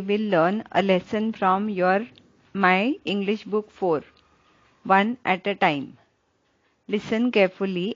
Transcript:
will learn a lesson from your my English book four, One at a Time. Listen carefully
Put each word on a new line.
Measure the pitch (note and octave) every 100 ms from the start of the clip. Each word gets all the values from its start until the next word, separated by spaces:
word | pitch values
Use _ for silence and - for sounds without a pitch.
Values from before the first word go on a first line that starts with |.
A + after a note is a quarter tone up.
| G3
will | G#3 G#3+
learn | F3 E3+ G#3+ -
a | F3+
lesson | F#3+ F#3 - G#3+ A3 A3
from | G3+ F#3+ G#3+
your | F#3 F3+ G3 B3 - _ _ _
my | G3 F#3 F#3 A#3 F#4+
English | - G3+ G3 G#3+
book | F#3+ G#3+ G#3+
four, | - F#3 D3 - _ _ _ _ _ _ _ -
One | F#3+ G#3+ A#3+ -
at | F#3 G3+
a |
Time. | G3 F3+ C#3+ C3 C3+ _ _ _ _ _ _ _ _ -
Listen | G#3 - A3 B3
carefully | A3 F#3 - G3 F3+ F#3+